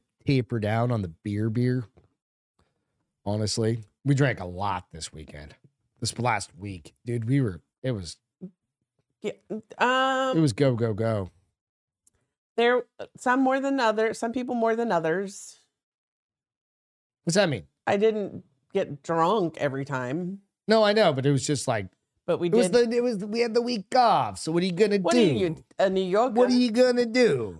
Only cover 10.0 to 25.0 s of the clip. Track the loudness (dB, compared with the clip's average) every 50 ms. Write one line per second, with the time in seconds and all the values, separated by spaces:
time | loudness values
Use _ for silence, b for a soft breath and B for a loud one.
10 | 0 0 0 0 -2 0 2 2 2 2 2 2 0 0 2 0 -2 -2 -2 -2
11 | -2 -2 -2 -2 -4 -8 -12 _ _ _ _ _ _ _ _ _ _ _ _ _
12 | _ _ _ _ _ _ _ _ _ _ _ 2 2 4 2 2 -2 -6 _ _
13 | -18 -16 _ -6 -2 0 2 2 2 2 2 0 0 -2 0 2 0 0 2 2
14 | 0 -2 -2 -4 -6 -6 -4 -6 -6 -4 -2 -2 0 0 0 0 0 0 0 0
15 | 0 0 0 -2 -4 -6 -10 -14 -18 -20 -20 _ _ _ _ _ _ _ _ _
16 | _ _ _ _ _ _ _ _ _ _ _ _ _ _ _ _ _ _ _ _
17 | _ _ _ _ _ -2 2 2 2 2 0 -4 -6 _ _ _ _ -2 0 2
18 | 2 2 0 0 -6 -8 -10 -14 -18 _ _ _ _ _ _ -4 -4 -4 -8 -12
19 | _ -4 0 2 2 2 2 2 0 -2 -4 -4 -6 -4 -4 -6 -8 -6 -6 -6
20 | -4 -4 -4 -4 -4 -6 -8 -10 -16 _ _ _ _ 2 2 4 4 4 4 4
21 | 4 4 4 2 2 2 2 2 0 -2 -4 -2 -2 -2 -2 -4 -4 -8 -12 _
22 | _ _ _ _ _ -4 -2 -2 0 2 2 2 2 4 4 2 2 2 0 0
23 | 0 0 -2 -4 -6 -6 -2 -2 -2 0 0 -2 0 0 -4 -6 -6 0 2 4
24 | 4 6 4 4 2 0 -4 -8 -6 -2 -2 0 0 0 2 2 2 2 2 0